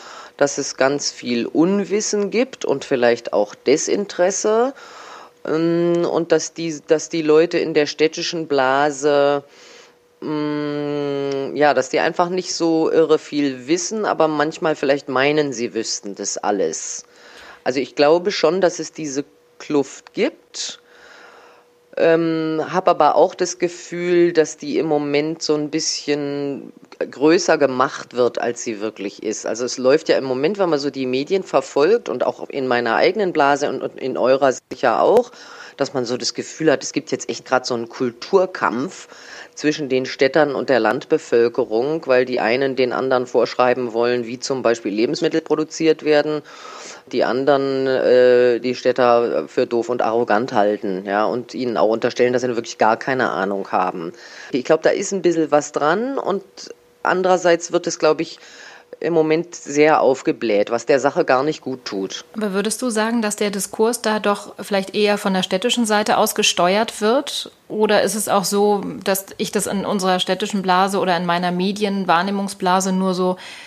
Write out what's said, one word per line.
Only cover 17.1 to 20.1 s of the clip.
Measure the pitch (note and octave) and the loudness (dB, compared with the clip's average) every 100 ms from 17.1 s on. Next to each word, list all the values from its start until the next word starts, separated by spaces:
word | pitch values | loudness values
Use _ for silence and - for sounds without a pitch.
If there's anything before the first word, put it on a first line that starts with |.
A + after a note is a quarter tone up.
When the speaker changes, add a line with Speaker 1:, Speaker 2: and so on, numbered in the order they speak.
| - - - - - | -20 -20 -20 -20 -8
Speaker 1:
Also | - C3 | -4 -4
ich | C3 | -4
glaube | - D3 F3 F#3 | 2 4 4 0
schon, | - D#3 F#3 | 0 0 2
dass | F3 E3 | 0 0
es | D#3 | -8
diese | - D3+ C3+ - _ _ - | -10 -8 -8 -10 _ _ -16
Kluft | - C#3 C3+ - - | -2 -2 -2 -8 -10